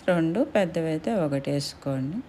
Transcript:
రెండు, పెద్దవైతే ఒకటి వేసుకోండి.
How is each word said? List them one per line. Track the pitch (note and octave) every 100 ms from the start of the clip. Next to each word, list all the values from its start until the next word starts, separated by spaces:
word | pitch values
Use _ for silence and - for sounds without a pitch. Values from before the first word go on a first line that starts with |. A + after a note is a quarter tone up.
| -
రెండు, | F3 E3 F3 D4+ A3
పెద్దవైతే | F3+ E3+ D#3+ D#3+ G3 A3+ D3+
ఒకటి | C#3 - C#3+
వేసుకోండి. | C#3+ - - C3+ C3 F#3+